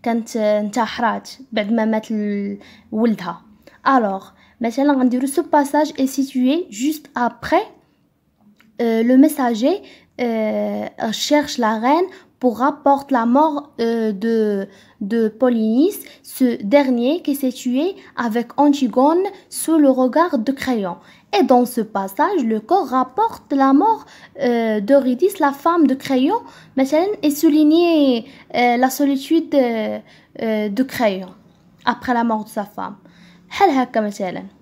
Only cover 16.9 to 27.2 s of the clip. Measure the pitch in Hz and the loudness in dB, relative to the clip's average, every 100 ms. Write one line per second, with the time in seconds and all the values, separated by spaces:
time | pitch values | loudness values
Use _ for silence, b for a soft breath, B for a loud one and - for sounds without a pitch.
16.9 | 240 247 339 302 277 254 247 247 254 349 | 0 0 -2 -2 -4 -4 -4 -4 -2 -2
17.9 | 381 B - 240 226 233 - 294 285 247 | -6 B -6 -4 -4 -4 2 2 4 0
18.9 | 247 277 339 392 B B - - 320 277 | 2 4 2 -2 B B -8 0 4 4
19.9 | 254 254 294 349 277 220 269 - 233 185 | 4 2 2 0 0 -2 -4 -4 -4 -4
20.9 | 185 b b b 403 277 247 247 240 220 | -8 b b b 0 4 4 2 -4 -4
21.9 | 196 196 - 330 392 233 214 214 381 269 | -6 -6 -2 0 0 -2 -4 0 0 2
22.9 | 254 254 - 453 - _ 277 269 277 415 | -2 -2 -2 -2 -4 _ 0 4 4 4
23.9 | 427 - B B - 247 233 226 214 202 | 0 -6 B B -4 -2 0 0 -2 4
24.9 | 277 254 247 381 403 285 269 339 349 277 | 4 4 0 0 2 -2 0 0 2 2
25.9 | 269 - 262 269 466 B B B - 269 | 2 -2 0 2 0 B B B -2 0
26.9 | 302 392 427 | 2 0 0